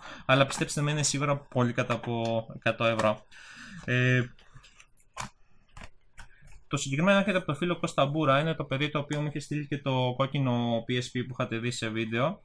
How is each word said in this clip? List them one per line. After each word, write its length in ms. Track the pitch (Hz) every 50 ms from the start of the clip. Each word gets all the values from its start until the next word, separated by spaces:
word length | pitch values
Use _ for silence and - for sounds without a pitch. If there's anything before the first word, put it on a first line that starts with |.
| - - - - -
αλλά 200 | - 131 135 135
πιστέψτε 360 | 131 - - 160 - - 156
με, 100 | 147 147
είναι 120 | 151 151 143
σίγουρα 340 | - - 135 147 147 143
πολύ 360 | 139 - - - 127 123 120 117
κάτω 200 | - 123 - 120
από 520 | 110 - 120 117 117 113 113 113 113 113 - -
εκατό 300 | - - 117 113 - 120
ευρώ. 400 | 113 113 110 110 107 107 - - - - - - - - - - - - - -
Ε, 360 | - 123 127 127 127 127 127 123 123 - - - - - - - - - - - _ _ - - _ - - - - - - - - - - _ _ - - - - - - - - - - - - - - - - - - -
το 100 | - 151
συγκεκριμένο 400 | 143 - 139 139 147 170 196 196
έρχεται 200 | 196 190 208 185
από 80 | 185 175
το 100 | - 143
φίλο 240 | - 175 175 170 -
Κώστα 260 | - - - - 139
Μπούρα, 340 | 139 147 160 156 135 135 139
είναι 140 | 156 160 156
το 100 | 160 165
παιδί 260 | - 135 131 151 147
το 100 | 151 151
οποίο 220 | 143 - 151 147
μου 60 | 151
είχε 120 | 151 - 151
στείλει 280 | - - 147 151 147
και 100 | - 151
το 360 | 135 - 139 131 127 127 127 123
κόκκινο 680 | 127 135 131 - 143 135 127 123 120 120 120 117 113 117
P 40 | -
S 140 | 123 123 123
P 200 | - - 127 120
που 40 | 123
είχατε 260 | 127 - 127 123 113
δει 140 | 113 117 123
σε 180 | 123 - 117 110
βίντεο. 520 | 110 113 113 110 113 117 131 160 208 -